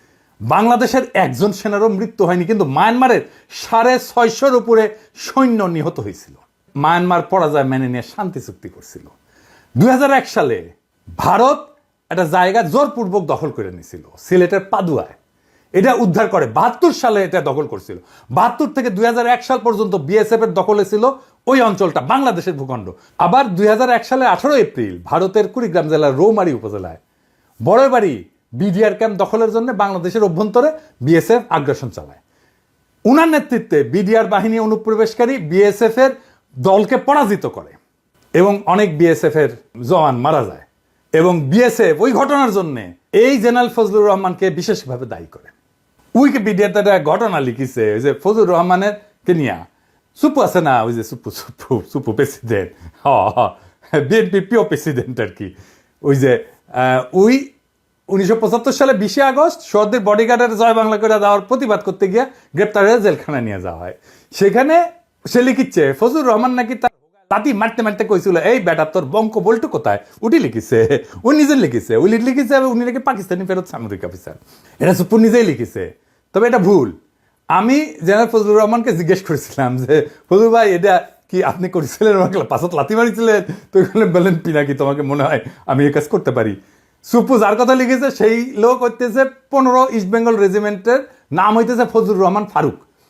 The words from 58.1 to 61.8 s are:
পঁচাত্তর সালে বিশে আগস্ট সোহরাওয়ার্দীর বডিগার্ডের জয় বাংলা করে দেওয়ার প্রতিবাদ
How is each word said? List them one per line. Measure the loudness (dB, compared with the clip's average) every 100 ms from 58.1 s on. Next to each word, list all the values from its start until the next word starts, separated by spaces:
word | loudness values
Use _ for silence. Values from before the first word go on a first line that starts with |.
| -2 0 0
পঁচাত্তর | 0 -2 -2
সালে | 0 0
বিশে | 0 -2 0
আগস্ট | 0 2 0 -2
সোহরাওয়ার্দীর | -4 0 0 0
বডিগার্ডের | 0 0 2 2 0 2
জয় | 2
বাংলা | 2 0 0
করে | 0 2
দেওয়ার | 2 0
প্রতিবাদ | 0 -4 0 -2